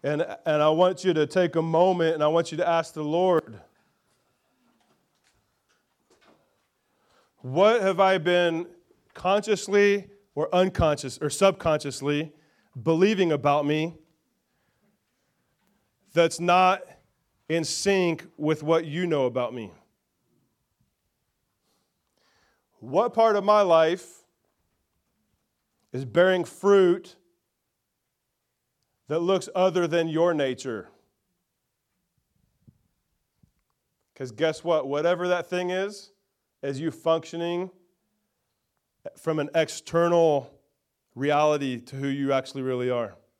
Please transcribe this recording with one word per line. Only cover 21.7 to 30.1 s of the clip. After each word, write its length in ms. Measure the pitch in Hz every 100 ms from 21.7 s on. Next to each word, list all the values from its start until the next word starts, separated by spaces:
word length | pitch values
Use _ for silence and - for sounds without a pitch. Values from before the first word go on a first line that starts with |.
| _ _ _ _ _ _ _ _ _ _ _
What 340 | 113 156 240
part 240 | 233 226 208
of 80 |
my 160 | 196 214
life 640 | 196 165 160 180 - - _ _ _ _ _ _ _ _ _ _ _ _ _ _ _ _ _
is 140 | 127 131
bearing 380 | 165 185 185
fruit 720 | 170 - 196 202 185 - - _ _ _ _ _ _ _ _ _ _ _ _ _ _ _ _ _ _ _ _
that 100 | 156
looks 300 | 170 190 - 185
other 320 | 185 175 170
than 200 | 170
your 240 | 165